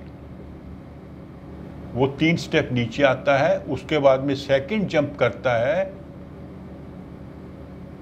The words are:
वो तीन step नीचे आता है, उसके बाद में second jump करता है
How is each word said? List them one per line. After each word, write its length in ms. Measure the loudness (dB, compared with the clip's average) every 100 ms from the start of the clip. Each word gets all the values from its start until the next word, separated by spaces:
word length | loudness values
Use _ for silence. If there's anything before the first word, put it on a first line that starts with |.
| -12 -16 -16 -16 -16 -16 -16 -16 -16 -18 -18 -16 -16 -16 -16 -14 -14 -14 -6
वो 120 | 2 2
तीन 280 | 4 2 2
step 320 | 2 2 2
नीचे 300 | 0 0 6
आता 340 | 6 6 4 4
है, 200 | 4 2
उसके 380 | -2 -6 0 6
बाद 220 | 8 6
में 140 | 4 -2
second 520 | 2 2 2 -2 2
jump 280 | 2 2 2
करता 340 | 0 2 0 2
है 260 | 2 2 0 -6 -16 -16 -16 -16 -16 -14 -14 -14 -14 -14 -16 -14 -16 -16 -16 -16 -16 -16 -16 -16